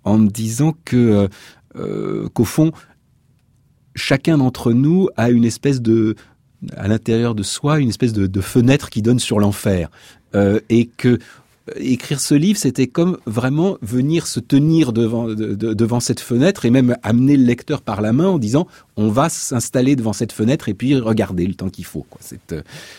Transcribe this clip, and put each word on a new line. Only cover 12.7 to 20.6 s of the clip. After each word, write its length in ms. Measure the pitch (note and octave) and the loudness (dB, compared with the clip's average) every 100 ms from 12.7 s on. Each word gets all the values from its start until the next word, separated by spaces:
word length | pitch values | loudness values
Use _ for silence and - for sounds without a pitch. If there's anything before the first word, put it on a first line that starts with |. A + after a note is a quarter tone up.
| B2 B2+ | 0 -2
comme 300 | - F3 E3+ - | 0 0 -2 -6
vraiment 520 | A2 B2+ D3 F#3 - | -4 -2 0 -2 -2
venir 440 | G2+ B2 C#3 E3 - | -4 -2 0 0 -2
se 140 | A#2 | -8
tenir 540 | - C#3 D3+ D#3+ C3 | 0 2 4 2 2
devant, 340 | A2+ A#2 A#2 A#2 | 0 0 -2 -4
de, 60 | |
de, 400 | G#2+ G#2+ G2+ A2+ | -4 -6 -4 -4
devant 260 | G#2+ A2+ A#2+ | 0 0 0
cette 220 | - B2+ | -2 -4
fenêtre 420 | - A#2+ D#3+ G3+ | -2 0 2 2
et 60 | A#2+ | 2
même 260 | C3 B2 A#2+ | 4 4 0
amener 320 | G2+ A#2+ C3+ C#3+ | 0 2 4 4
le 80 | |
lecteur 380 | B2 A#2+ - D3 | 4 2 -4 -8
par 200 | - G#2 | -6 -4
la 120 | G#2+ | 0
main 160 | B2 F#3+ | 2 2
en 80 | F3 | 0
disant, « 300 | G#2+ C3+ F3 - _ - | 0 0 -2 -8 _ -4
On 140 | G#2+ | 0
va 180 | A2 D#3+ | 0 -2
s'installer 720 | - - B2 - C3+ B2 C#3+ | -4 -6 -6 -2 0 0 0
devant 160 | A2 | -2
cette 180 | G2+ A2+ | -4 -6
fenêtre 380 | - A2 D#3 | -2 0 0